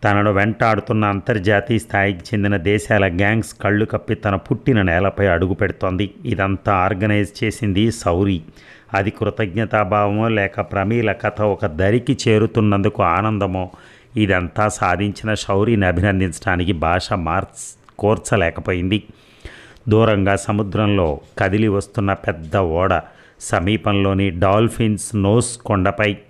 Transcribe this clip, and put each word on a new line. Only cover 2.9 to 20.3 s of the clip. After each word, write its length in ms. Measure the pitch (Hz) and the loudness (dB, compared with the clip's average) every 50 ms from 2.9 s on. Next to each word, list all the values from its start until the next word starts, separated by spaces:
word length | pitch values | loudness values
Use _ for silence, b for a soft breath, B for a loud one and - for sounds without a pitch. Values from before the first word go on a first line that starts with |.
| 113 104 98 | 2 2 2
గ్యాంగ్స్ 480 | 95 85 87 101 101 110 113 107 - - | 2 2 2 0 2 2 0 -2 -4 -10
కళ్ళు 320 | _ - 101 101 104 110 | _ -2 0 2 2 0
కప్పి 300 | 107 - 98 - - 113 | 0 -2 -6 -4 -4 -6
తన 200 | - - 107 98 | -2 -2 -2 -2
పుట్టిన 460 | 92 - - 139 113 - - 131 110 | -2 -2 -4 -6 -2 0 2 2 2
నేలపై 460 | 98 92 82 87 98 98 - - 101 98 | 4 2 2 2 2 0 0 2 2 2
అడుగు 260 | 87 85 90 92 95 | 4 2 2 0 0
పెడుతోంది. 560 | - 107 92 82 - - 95 90 90 104 92 - - - | 0 -2 -2 -2 -2 -4 -4 -2 -2 -4 -4 -6 -10 -6
ఇదంతా 480 | 131 110 - 98 95 98 90 - - 104 | -6 -2 -2 0 -2 -2 -2 0 0 2
ఆర్గనైజ్ 720 | 92 90 95 104 92 95 107 107 104 101 - - - - | 2 2 0 0 0 0 0 2 0 0 -2 -4 -4 -4
చేసింది 480 | 110 101 - - 104 95 92 107 117 | -4 -4 -2 -4 -2 2 2 2 2
సౌరి. 500 | 113 - - 95 85 87 101 101 98 85 80 - B B B B B B B B - | 0 -2 -2 0 2 2 2 2 0 -2 -4 -10 B B B B B B B B -2
అది 160 | 98 101 101 | 0 0 0
కృతజ్ఞతాభావమో 1200 | - - 113 101 101 - 113 98 82 107 113 95 - 110 104 92 101 104 104 104 101 104 110 113 | -2 -2 -4 -4 -2 -4 -6 -4 -2 -4 -4 0 0 0 0 2 2 0 2 2 0 0 0 0
లేక 320 | 113 107 98 95 - - | 0 0 0 -2 -2 -6
ప్రమీల 500 | 101 - - 101 95 98 113 120 117 107 | -8 -4 -2 -2 -2 0 0 0 0 0
కథ 300 | 95 - - 107 - - | -2 -2 -4 -4 -2 0
ఒక 240 | 107 107 98 - - | 0 0 0 0 -2
దరికి 520 | 98 76 78 92 98 107 120 120 - 98 - - 120 | -6 -2 0 0 2 2 2 0 0 -4 -2 2 2
చేరుతున్నందుకు 760 | 110 107 104 113 - 117 107 104 101 101 98 104 - - 101 | 2 4 2 2 0 0 2 2 2 2 0 0 0 0 0
ఆనందమో, 680 | 87 82 90 101 110 107 104 98 98 92 92 90 90 B B B B B B B B B 110 | 2 2 2 0 0 0 -2 -2 -2 -2 -4 -6 -8 B B B B B B B B B 0
ఇదంతా 500 | 107 95 95 90 87 82 - - 107 107 | 0 2 2 0 0 -2 -2 0 0 0
సాధించిన 680 | 101 - - 95 90 87 101 104 98 - - 110 107 | 0 0 0 0 0 0 0 -4 -4 -6 -4 -4 -4
శౌరిని 520 | 101 - - 98 98 101 113 117 107 98 | -4 -2 -2 0 0 2 2 2 2 2
అభినందించడానికి 880 | 90 87 87 90 107 98 95 95 92 80 - - - 92 87 90 87 98 | 2 2 2 2 2 2 2 0 -2 -2 -4 -4 -2 0 0 0 -2 -2
భాష 400 | 80 76 80 87 92 - - - | -2 0 0 0 0 -2 -2 -4
మార్చ్-, 640 | 98 82 80 82 92 - - - - - - - _ _ - _ - | -4 -2 -2 -2 -2 -4 -6 -10 -16 -16 -16 -18 _ _ -20 _ -2
కోర్చలేకపోయింది. 1040 | - 101 110 - - - - 107 92 82 - - 82 - 95 90 87 92 101 107 - - B B B B B B B B B B B B B B - 123 | 0 0 0 0 0 -2 0 2 2 0 -2 -4 -4 -4 -4 -2 0 0 -2 -2 -4 -6 B B B B B B B B B B B B B B -2 2
దూరంగా 460 | 107 110 113 110 107 101 98 95 | 4 4 4 4 4 2 2 2